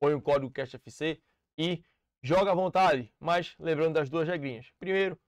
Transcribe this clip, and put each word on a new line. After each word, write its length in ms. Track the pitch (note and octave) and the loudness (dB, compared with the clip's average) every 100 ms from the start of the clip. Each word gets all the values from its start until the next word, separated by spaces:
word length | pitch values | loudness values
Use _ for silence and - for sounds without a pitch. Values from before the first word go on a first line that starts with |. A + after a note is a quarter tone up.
põe 140 | C#3+ | 0
o 80 | D3 | 2
código 280 | D3 C#3+ C3 | 2 0 0
Cast 240 | C3 C3+ B2 | -6 -8 -10
F 140 | - | -20
C 300 | - D#3 D#3 _ _ _ - | -6 -4 -4 _ _ _ -6
e 240 | E3 E3+ - _ _ _ | -4 -4 -8 _ _ _
joga 300 | B2+ F3+ G3+ | 0 2 4
à 20 | |
vontade. 580 | F3+ F#3 F#3 F#3 C#3+ A#2 _ | 2 2 4 4 2 -2 _
Mas 340 | D3+ F3 E3+ - | -2 -2 -2 -8
lembrando 360 | D#3+ D#3 D#3+ | -2 0 2
das 140 | D#3 C#3 | 0 -2
duas 180 | D#3+ D#3+ | -2 -2
regrinhas. 460 | F3 C#3 A#2 B2+ _ | -2 -6 -10 -14 _
Primeiro, 400 | F3 F#3+ G3 E3+ | -4 0 0 -4